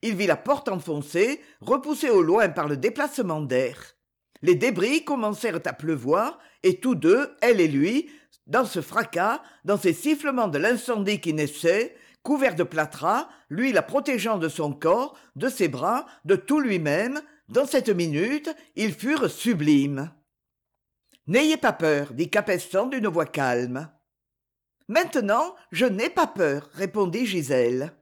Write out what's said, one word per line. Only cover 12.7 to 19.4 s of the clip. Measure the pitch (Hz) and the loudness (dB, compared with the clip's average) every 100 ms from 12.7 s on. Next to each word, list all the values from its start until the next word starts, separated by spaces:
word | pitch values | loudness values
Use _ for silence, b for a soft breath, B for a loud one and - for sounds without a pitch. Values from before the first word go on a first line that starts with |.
| 156 151 139 151 226 330 B B | 0 -4 -2 0 0 -2 B B
lui | 160 262 | -2 2
la | 196 | 2
protégeant | 156 277 294 254 202 214 | 2 -2 0 -2 -2 -2
de | 160 | -2
son | 151 151 | -2 -6
corps, | 143 160 202 277 B B - | -2 2 2 0 B B -4
de | 240 | -4
ses | 262 175 | 0 -2
bras, | 123 160 240 294 B | 0 -2 -2 -4 B
de | 151 190 | 0 0
tout | - 294 | 2 0
lui-même, | 262 185 151 151 226 285 294 b b | 2 0 0 0 -2 -4 -10 b b
dans | 214 277 | 0 2
cette | 269 226 | 0 2
minute, | 185 170 147 208 294 302 311 B - | 0 0 0 0 -2 -6 -10 B -4
ils | 214 | -4
furent | - 226 269 214 | -2 -2 0 0
sublimes. « | - | -2